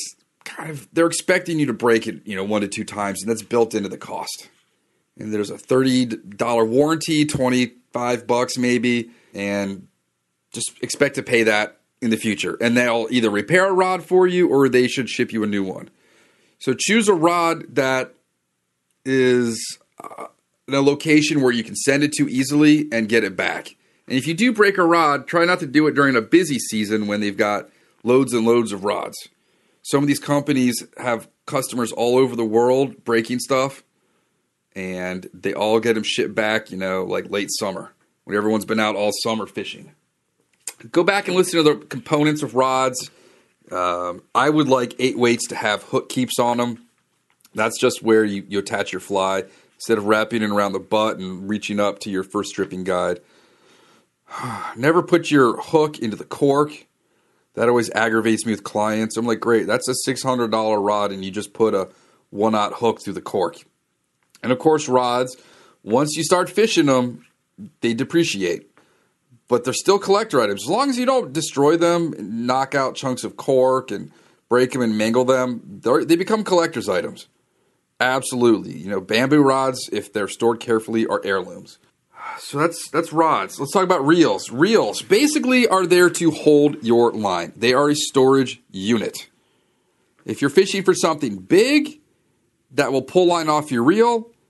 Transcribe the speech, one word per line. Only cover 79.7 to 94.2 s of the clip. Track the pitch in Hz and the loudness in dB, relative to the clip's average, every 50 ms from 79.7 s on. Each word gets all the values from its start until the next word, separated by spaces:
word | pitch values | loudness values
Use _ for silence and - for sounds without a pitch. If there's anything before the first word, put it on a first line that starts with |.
| 127 123 - - | -2 -4 -6 -8
if | - 104 98 - | -8 -8 -6 -6
they're | - 110 101 | -6 -6 -4
stored | 95 - - 117 117 117 113 | -6 -4 0 0 0 0 0
carefully, | - - 113 110 110 - 113 113 113 | -2 -2 -2 -2 -2 -2 -2 -2 0
are | - 101 - | 0 -2 -2
heirlooms. | - 98 98 95 90 92 87 - 71 - - _ _ _ _ _ _ _ _ - - - - - | -2 -2 -2 -2 -4 -8 -12 -18 -20 -20 -20 _ _ _ _ _ _ _ _ -18 -16 -14 -14 -14
So | - - - 143 | -12 -8 -2 0
that's, | 156 175 - - - - | 0 0 0 -4 -10 -4
that's | - 151 165 - | -2 -2 -2 0
rods. | 151 156 165 160 143 107 95 95 - - | 0 2 2 2 2 0 -2 -4 -6 -8
Let's | 135 135 | -4 0
talk | - 202 185 | 2 2 2
about | 180 185 160 135 | 4 2 2 4
reels. | 143 165 175 156 123 101 90 - - | 4 4 6 6 4 2 0 -4 -6
Reels | 110 123 160 208 226 196 135 107 95 - | -2 0 2 4 4 2 2 0 -2 -6
basically | - - 185 214 294 294 302 302 240 254 254 254 240 - | -2 2 4 4 4 4 2 0 0 2 4 4 4 4
are | 185 190 185 | 2 2 2
there | 165 180 180 180 175 | 4 6 6 6 6
to | 170 - 175 160 | 4 2 2 0
hold | 151 - - 156 151 147 147 147 143 - | 2 2 4 6 6 6 6 4 0 -2
your | - 113 117 117 120 113 | 0 2 4 4 4 2
line. | - 110 104 98 90 85 85 85 - | 2 0 -2 -2 -2 -2 -4 -8 -6
They | - 104 123 127 | -2 2 2 4
are | 131 143 147 | 4 2 2
a | 143 | 0
storage | 147 - - - 135 131 131 135 135 131 120 - - _ _ | -2 -2 0 2 4 6 6 6 4 2 0 -4 -14 _ _
unit. | - 95 95 104 120 110 98 - - - - - _ _ _ _ _ _ _ _ _ _ _ _ _ _ _ _ _ _ - | -12 -6 -2 0 0 0 -2 -4 -8 -12 -16 -18 _ _ _ _ _ _ _ _ _ _ _ _ _ _ _ _ _ _ -10
If | - 110 - | -10 -6 -2
you're | 143 139 | -2 0
fishing | 143 190 196 196 - 196 | 4 2 2 2 0 -2
for | 180 190 175 | 2 2 2
something | 156 - 170 160 147 147 120 104 | 2 2 -2 -2 -2 -4 -6 -6
big | 95 92 - - 185 226 262 294 302 - - - - _ _ _ _ _ _ _ _ _ _ _ _ _ _ | -6 -2 2 4 4 4 4 4 2 2 0 -6 -16 _ _ _ _ _ _ _ _ _ _ _ _ _ _
that | 131 127 143 123 | -2 -2 0 0
will | 135 135 | 0 -2
pull | 127 - - 185 185 | -2 0 2 4 4
line | 175 175 170 160 156 | 4 2 2 0 0
off | 151 151 147 151 | 0 0 0 -2
your | 139 117 117 | -2 2 4
reel, | 139 185 214 233 240 240 226 | 4 4 6 4 4 2 -2